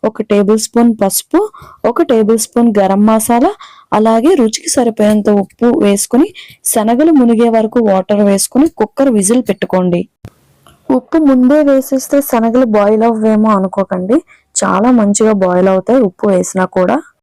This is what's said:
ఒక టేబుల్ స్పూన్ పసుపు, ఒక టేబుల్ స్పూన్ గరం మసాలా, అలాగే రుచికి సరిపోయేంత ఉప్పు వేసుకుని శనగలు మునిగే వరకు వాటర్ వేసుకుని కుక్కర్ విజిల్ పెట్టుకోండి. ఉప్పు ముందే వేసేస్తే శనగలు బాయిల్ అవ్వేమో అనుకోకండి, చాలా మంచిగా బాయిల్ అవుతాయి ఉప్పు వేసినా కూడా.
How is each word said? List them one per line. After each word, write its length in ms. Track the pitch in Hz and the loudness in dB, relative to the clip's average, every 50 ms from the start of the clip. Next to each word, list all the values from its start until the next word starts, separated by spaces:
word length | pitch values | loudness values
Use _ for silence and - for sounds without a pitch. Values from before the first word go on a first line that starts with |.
| - | -6
ఒక 160 | 226 - - 220 _ | -6 -6 -6 -4 _
టేబుల్ 260 | 208 202 202 190 220 220 - | 0 0 0 0 0 -2 -2
స్పూన్ 260 | - _ 233 240 233 226 220 | -4 _ 0 2 2 0 0
పసుపు, 380 | 202 196 - - - _ - 339 427 415 _ - - - - _ - 233 | -2 -4 -4 -6 -8 _ -2 -2 -2 -2 _ -16 -20 -20 -20 _ -6 -6
ఒక 140 | 233 - 339 - | -2 -2 -2 0
టేబుల్ 300 | 254 220 214 208 226 226 - | 0 0 2 0 0 -2 -2
స్పూన్ 240 | - _ 240 233 233 208 | -4 _ 0 0 0 2
గరం 240 | 202 196 185 196 196 208 220 | 0 0 0 0 2 2 2
మసాలా, 420 | 220 220 214 - 240 240 262 370 415 - - - - - _ _ - | 2 0 0 0 0 0 0 0 -2 -6 -16 -20 -20 -20 _ _ -2
అలాగే 340 | 208 214 226 226 226 233 311 381 294 | 0 2 2 2 2 2 2 2 2
రుచికి 300 | 233 220 220 - - - - | 0 0 -2 -6 -8 -4 -2
సరిపోయేంత 540 | 285 240 233 220 - 214 208 214 214 202 220 208 202 | -2 -2 -2 -2 0 0 0 0 0 0 0 0 0
ఉప్పు 260 | 196 - _ _ 233 240 233 - 208 | -2 -4 _ _ 0 0 0 2 0
వేసుకుని 440 | 202 202 202 - - - 247 320 427 - - - - - _ _ - | 0 0 0 -2 -2 0 0 0 0 -2 -18 -20 -20 -20 _ _ -4
శనగలు 400 | - 240 208 220 240 240 311 330 320 277 | -4 -2 0 0 0 2 2 2 4 4
మునిగే 280 | 247 233 233 214 240 233 226 | 4 4 2 2 2 2 2
వరకు 240 | 226 220 220 - 247 226 208 | 0 -2 0 -2 0 0 2
వాటర్ 340 | 190 190 185 - 208 202 208 202 | 0 0 0 -2 0 0 2 2
వేసుకుని 380 | 196 196 - - - 254 294 330 _ - | 0 0 -2 -2 0 0 0 0 _ -4
కుక్కర్ 320 | 220 - _ - 269 277 233 | -6 -6 _ -2 0 0 2
విజిల్ 260 | 208 190 196 233 254 247 - | 0 0 0 0 -2 0 -4
పెట్టుకోండి. 520 | 190 - - - - 185 180 180 175 175 185 _ _ _ _ - _ _ _ _ _ _ _ _ _ _ _ _ 262 | -6 -6 -4 -4 -2 -2 0 0 -2 -2 -4 _ _ _ _ -20 _ _ _ _ _ _ _ _ _ _ _ _ -4
ఉప్పు 220 | 254 247 _ - 330 311 277 | -4 -2 _ -2 0 2 2
ముందే 300 | 269 254 254 247 285 302 302 285 | 2 2 2 2 2 2 2 2
వేసేస్తే 500 | 277 269 262 - 277 262 262 - - 285 277 - | 0 0 0 -2 -6 -6 -4 -2 -2 -2 -2 -2
శనగలు 360 | - 233 220 233 226 254 262 233 208 | -2 -2 -2 0 0 0 0 0 0
బాయిల్ 300 | 214 202 202 220 214 220 233 | 0 2 2 0 0 0 0
అవ్వేమో 400 | 226 220 214 220 220 214 214 220 214 | 0 0 0 0 0 2 2 0 0
అనుకోకండి, 640 | 196 190 190 - - 190 _ 196 185 180 190 240 330 - _ - _ _ _ _ - - | 0 -2 -4 -4 -6 -6 _ -6 -8 -4 -2 -2 -2 -2 _ -20 _ _ _ _ -6 -4
చాలా 280 | 196 185 190 208 247 254 240 | -2 -2 0 2 2 2 2
మంచిగా 360 | 208 202 202 - 220 220 220 196 185 | 2 0 0 0 0 0 0 0 0
బాయిల్ 260 | 180 180 180 185 190 190 | 0 0 0 2 2 0
అవుతాయి 260 | 190 185 - 240 277 247 190 | 0 0 0 0 0 0 -2
ఉప్పు 180 | - - - 208 196 | -4 -4 -2 -2 0
వేసినా 340 | 180 180 - - 185 185 185 - | 0 -2 -4 -4 -4 -4 -2 -2
కూడా. 220 | 190 185 180 226 294 - - _ _ | -2 -2 0 -2 -4 -6 -10 _ _